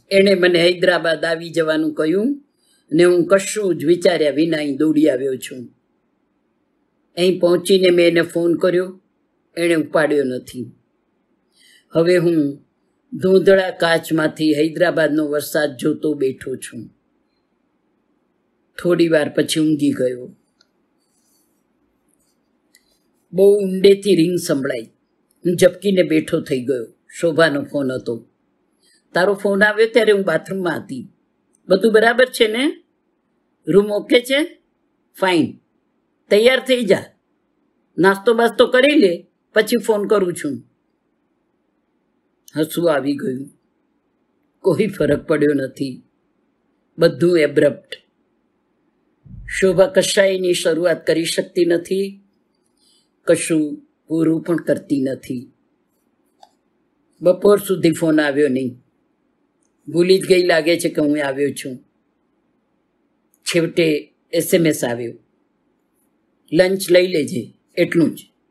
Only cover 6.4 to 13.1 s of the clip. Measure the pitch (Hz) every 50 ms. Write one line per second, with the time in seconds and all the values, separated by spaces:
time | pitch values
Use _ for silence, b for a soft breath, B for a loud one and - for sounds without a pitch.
6.4 | _ _ _ _ _ _ _ _ _ _ _ _ _ _ - 170 180 190 175 185
7.4 | 175 170 180 170 - - 196 185 185 180 175 175 170 170 170 170 165 165 - 170
8.4 | 170 170 160 151 - - 165 180 185 190 190 - _ _ _ _ _ _ _ _
9.4 | _ _ - 165 170 170 170 160 147 - - 165 151 143 151 143 135 127 127 123
10.4 | - - - 127 117 127 - _ _ _ _ _ _ _ _ _ _ _ _ _
11.4 | _ _ b b b b b b b b - 160 165 175 180 175 165 170 170 156
12.4 | 143 139 143 - _ _ _ _ _ _ _ _ _ -